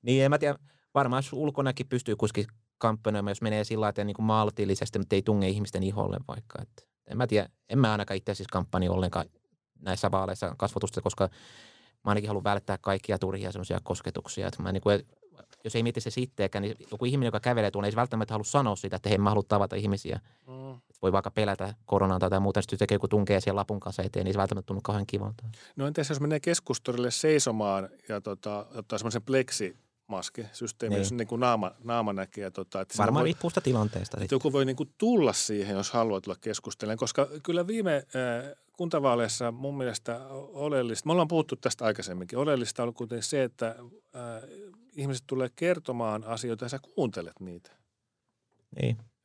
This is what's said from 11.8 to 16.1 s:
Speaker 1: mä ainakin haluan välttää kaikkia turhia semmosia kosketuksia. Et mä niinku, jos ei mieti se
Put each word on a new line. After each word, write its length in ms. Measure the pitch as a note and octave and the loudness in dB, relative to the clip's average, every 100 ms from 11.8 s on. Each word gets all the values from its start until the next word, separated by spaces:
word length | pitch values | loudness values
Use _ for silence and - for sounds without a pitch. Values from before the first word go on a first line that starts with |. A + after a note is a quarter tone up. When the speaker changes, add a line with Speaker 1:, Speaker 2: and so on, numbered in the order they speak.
| _ _ | _ _
Speaker 1:
mä 60 | G#2 | 0
ainakin 180 | G#2 G#2 | 0 0
haluan 160 | G2+ | -2
välttää 340 | G2+ G2+ - F#2+ | 0 0 -2 -4
kaikkia 380 | - G2 - G2+ | 0 -2 0 -2
turhia 340 | F#2+ G2 G2 | 0 -2 -6
semmosia 280 | F#2+ F#2+ F2+ | -6 -4 -4
kosketuksia. 640 | - F#2 - - - - F#2 | -2 -6 -4 -8 -8 -6 -6
Et 100 | - | -4
mä 140 | F#2 | -4
niinku, 180 | F#2+ G#2 G2+ - _ _ - - - | 0 2 2 0 _ _ -20 -20 -14
jos 120 | A2 A#2 | -4 0
ei 60 | |
mieti 180 | A#2 A#2 | 0 -2
se 100 | A2+ | -4